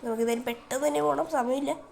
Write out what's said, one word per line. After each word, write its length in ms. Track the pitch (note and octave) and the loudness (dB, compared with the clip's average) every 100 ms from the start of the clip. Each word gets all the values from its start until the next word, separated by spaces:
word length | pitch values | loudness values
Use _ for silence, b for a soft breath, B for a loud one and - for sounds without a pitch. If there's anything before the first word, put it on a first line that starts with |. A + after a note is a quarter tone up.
നമുക്ക് 180 | A#3+ A3+ | -4 0
എന്തായാലും 220 | A#3 A#3 | 0 0
പെട്ടെന്ന് 440 | B3+ A#3+ - B3+ D4 | -2 -6 -4 0 2
തന്നെ 140 | D4 | 2
പോകണം, 260 | D4 C#4 E4 | 2 2 0
സമയമില്ല. 400 | D#4 A#3+ C4+ C#4 D#4+ - | 0 0 0 0 -4 -8